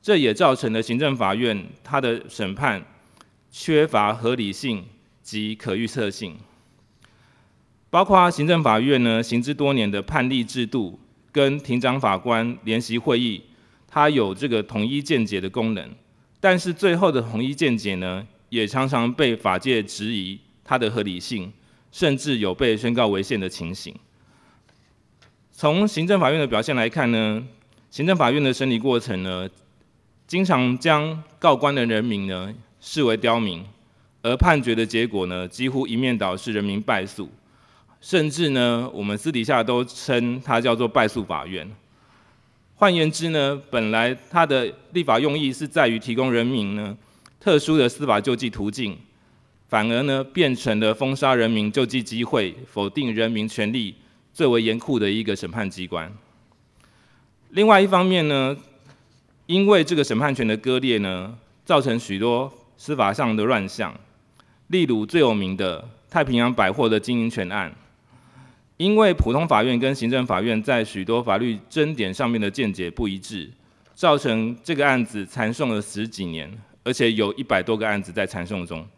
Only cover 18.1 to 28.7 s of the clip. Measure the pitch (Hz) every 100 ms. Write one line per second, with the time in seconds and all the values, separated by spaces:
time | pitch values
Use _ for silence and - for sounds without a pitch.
18.1 | 92 104 _ _ 117 104 131 131 135 120
19.1 | 123 139 113 101 92 135 120 101 - 107
20.1 | 110 92 95 _ _ - 131 110 113 101
21.1 | 87 - 113 92 - _ _ _ - 170
22.1 | 135 147 123 101 90 127 107 120 120 110
23.1 | 98 98 113 92 - 85 92 82 - _
24.1 | _ _ _ _ _ _ _ _ _ _
25.1 | _ _ _ _ - 151 170 208 156 170
26.1 | 202 139 156 139 110 113 127 117 165 123
27.1 | 113 107 107 127 - _ _ _ - 160
28.1 | 180 123 143 135 123 135